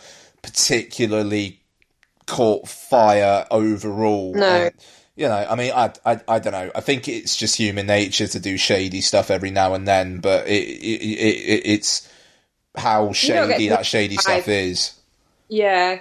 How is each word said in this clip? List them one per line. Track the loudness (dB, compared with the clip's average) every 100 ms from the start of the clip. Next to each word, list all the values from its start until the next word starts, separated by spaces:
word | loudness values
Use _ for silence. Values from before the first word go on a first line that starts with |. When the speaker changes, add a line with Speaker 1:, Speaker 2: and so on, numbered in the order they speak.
| -12 -20 -20 _
Speaker 1:
particularly | -8 -2 0 0 -2 -4 0 0 0 -2 -4 -10 _ _ _ _ _ _ -6
caught | 2 2 2 -2
fire | -18 2 4 6 6 4 2 2
overall. | 0 2 -2 -4 0 2 2 -2
Speaker 2:
No. | 0 2
Speaker 1:
And, | 2 0 -4 -16 -20 _ -4
you | -2
know, | 0 -2
I | -2
mean, | 0
I, | 0 0 0 -2
I, | -2 0
I | -2
don't | 0
know. | -6 -6
I | -6
think | -2 -2 -4
it's | -8 -6 -4
just | -2 0
human | -2 -2 0
nature | 2 2 0 -2
to | -4
do | -4 -2
shady | 0 0 0 -4
stuff | 0 2 2
every | 0 -2
now | 0 0 0
and | 2
then, | 2 0 -2
but | 0 0 0
it, | -2 -2
it, | -8 -6 -6
it, | -4 0 0 0
it, | 0 0 2
it's | 0 0 -6 -8 -20 _ _ _ _ _ -4
how | 0 2 0
Speaker 2:
You | 0 0
don't | 2 2
get | 2
Speaker 1:
shady | 2
Speaker 2:
to | 0
Speaker 1:
that | 0
shady | 0 0 0
stuff | 0 0 0
Speaker 2:
decide. |
Speaker 1:
is. | 0 0 -4 -6 -8 _ _ _ _ -6
Speaker 2:
Yeah, | 0 2 2 0 -2